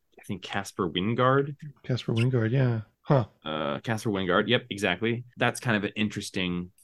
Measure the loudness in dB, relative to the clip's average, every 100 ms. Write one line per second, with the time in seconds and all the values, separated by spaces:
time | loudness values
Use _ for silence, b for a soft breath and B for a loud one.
0 | _ -16 -10 -10 -8 -8 -6 -4 -4 -2
1 | -2 2 2 2 0 -6 -14 -12 -6 -4
2 | -2 0 2 2 2 2 2 0 -4 _
3 | 2 2 2 _ -6 -2 -2 -2 -2 -2
4 | 0 0 2 4 4 2 0 -2 0 2
5 | 0 -2 -6 -2 0 0 0 0 0 -2
6 | -4 -4 -6 -4 -2 -4 -6 -12